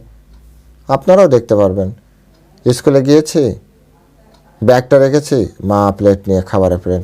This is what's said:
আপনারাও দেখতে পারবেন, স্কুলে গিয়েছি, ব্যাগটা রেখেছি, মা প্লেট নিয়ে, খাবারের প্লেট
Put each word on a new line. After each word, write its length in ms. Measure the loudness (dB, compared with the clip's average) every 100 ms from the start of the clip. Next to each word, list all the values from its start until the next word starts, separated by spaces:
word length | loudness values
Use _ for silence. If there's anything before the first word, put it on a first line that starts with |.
| -8 -20 _ -20 -20 _ _ _ -6
আপনারাও 380 | -4 2 4 4 2
দেখতে 180 | 0 0
পারবেন, 280 | 0 -2 -6 -8 _ _ _ _ _ _ -4
স্কুলে 340 | -2 0 0 2
গিয়েছি, 340 | 2 0 -2 -2 -4 _ _ _ _ _ _ _ _ _ -6
ব্যাগটা 340 | 0 0 2 2
রেখেছি, 340 | 2 0 -2 -4 -4 -6 -4
মা 100 | 0 0 0
প্লেট 220 | 0 0 -2
নিয়ে, 120 | -4 -2
খাবারের 300 | -2 0 -2
প্লেট 200 | -4 -6